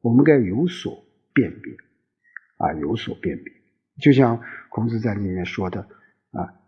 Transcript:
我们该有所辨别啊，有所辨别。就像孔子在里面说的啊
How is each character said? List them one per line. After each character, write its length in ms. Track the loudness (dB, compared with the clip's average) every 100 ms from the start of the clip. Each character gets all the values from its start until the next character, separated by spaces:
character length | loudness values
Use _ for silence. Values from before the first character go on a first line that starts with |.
我 120 | 4
们 120 | 4
该 140 | 6 6
有 280 | 4 0 -2
所 380 | -4 -12 -12 _ _ _
辨 280 | 0 0 -4
别 140 | -16 -18 _ _ _ _ _ -20 _ _
啊， 140 | -4
有 200 | -4 -6 -6
所 180 | -6 -8
辨 260 | -8 -8
别。 100 | -14 _ _ _ _ 0
就 120 | 4
像 300 | 6 4 2 -8 -18 -12
孔 200 | -4 -4
子 120 | -2
在 140 | -4
里 120 | -4 -4
面 180 | -4
说 260 | -6 -6 -6
的 100 | -6 -12 -20 _ _ _
啊 240 | -10 -10 -12